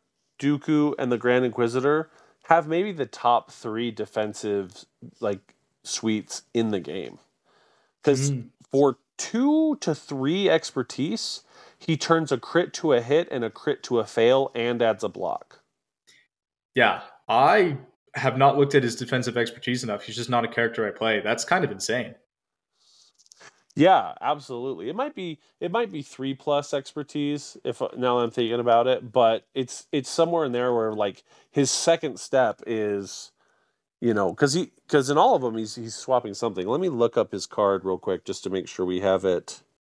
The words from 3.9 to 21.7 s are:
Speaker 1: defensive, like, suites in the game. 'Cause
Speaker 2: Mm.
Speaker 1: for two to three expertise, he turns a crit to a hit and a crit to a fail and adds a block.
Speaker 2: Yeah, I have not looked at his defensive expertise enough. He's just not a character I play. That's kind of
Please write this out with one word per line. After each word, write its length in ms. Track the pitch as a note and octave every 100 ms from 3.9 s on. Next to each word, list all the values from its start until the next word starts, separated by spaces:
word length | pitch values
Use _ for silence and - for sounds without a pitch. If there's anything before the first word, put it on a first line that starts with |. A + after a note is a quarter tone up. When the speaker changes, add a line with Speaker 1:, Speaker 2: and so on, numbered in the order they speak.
Speaker 1:
defensive, 920 | A2 G#2+ - G#2+ G#2 G#2+ G2+ F#2+ - - _ - -
like, 360 | A2 G2 - _ _ _
suites 600 | - - A2+ A2 - - -
in 200 | A#2+ A2+
the 60 | G2+
game. 400 | C#2+ F2+ C2 G1+ _ _ _ _ _ _ _ _
'Cause 300 | - C3+ C#3
Speaker 2:
Mm. 180 | C3+ A2+ _ _
Speaker 1:
for 280 | C3+ C#3 B2+ _ -
two 600 | - A3+ C4+ D#4 D#4+ D4
to 180 | -
three 560 | D3+ - C#3 C3+ F3+ G3
expertise, 920 | D#3+ - - B2 - D3+ A3+ - - - - - _
he 180 | - D#3
turns 340 | - E3 D#3
a 80 | B2+
crit 360 | - E3 F3
to 180 | - E3
a 80 | B2+
hit 280 | A#2 D3+ F3+
and 140 | C3
a 60 | A2+
crit 320 | - - C#3
to 140 | - A#2+
a 60 |
fail 460 | G#2+ - A#2 C3 C3+
and 280 | A#2+ A#2 A#2+
adds 200 | A#2 G#2
a 60 | G#2
block. 540 | F#2 F2+ - - - _ _ _ _ _ _ _ _ _ _ _
Speaker 2:
Yeah, 280 | - A2+ F2 - - -
I 520 | A2+ C#3+ G#3+ F3+ C#3 - _ _
have 220 | - C3+ B2
not 220 | C#3 C3+
looked 160 | C#3
at 80 | C#3+
his 120 | B2
defensive 440 | A2+ A#2 B2+ B2 A#2+
expertise 440 | A#2 - - B2
enough. 200 | B2 G#2
He's 140 | - A2
just 120 | A#2+
not 160 | A#2+
a 40 | A2+
character 380 | - A#2 A2+ G#2+
I 40 |
play. 300 | - A2+ G#2+
That's 260 | G#2+ A#2 -
kind 180 | F#3
of 60 | D3+